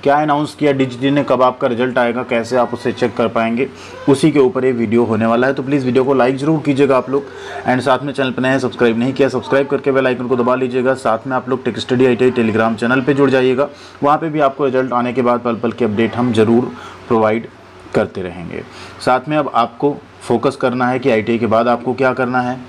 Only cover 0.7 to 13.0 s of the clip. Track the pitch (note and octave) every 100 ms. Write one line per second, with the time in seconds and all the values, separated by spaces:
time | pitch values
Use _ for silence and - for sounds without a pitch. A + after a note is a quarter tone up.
0.7 | C3+ C3+ A#2+ C#3 C#3+ B2 B2+ B2+ A#2+ C#3
1.7 | A#2 B2+ B2 A#2+ A#2 A#2+ A#2+ A2 B2 A#2
2.7 | A#2 B2+ - B2 - A2+ A#2 A2+ A#2 C3+
3.7 | - - - - C3+ D#3+ D3 B2+ B2+ C3
4.7 | A#2+ A2+ A#2 A#2 A2 A2+ A#2 B2+ C#3 C3
5.7 | C#3+ B2+ B2 B2+ C3+ B2 C3+ C#3+ D#3+ C#3
6.7 | C3+ C#3 C3 B2 C#3 C#3 - - - -
7.7 | B2+ C#3+ B2+ C#3+ C3+ B2+ A#2+ B2+ C3 B2
8.7 | - A#2+ A2+ B2 B2+ C3+ B2+ - C3+ C#3
9.7 | C#3 C#3+ C3+ C3 A#2+ B2 B2 A#2+ B2+ C3
10.7 | B2+ B2 C3 A#2+ A2+ C3+ C3 B2 B2+ -
11.7 | A2+ - B2 C3 A#2+ B2+ A#2+ A2+ G#2+ A2+
12.7 | A2 A#2+ C3+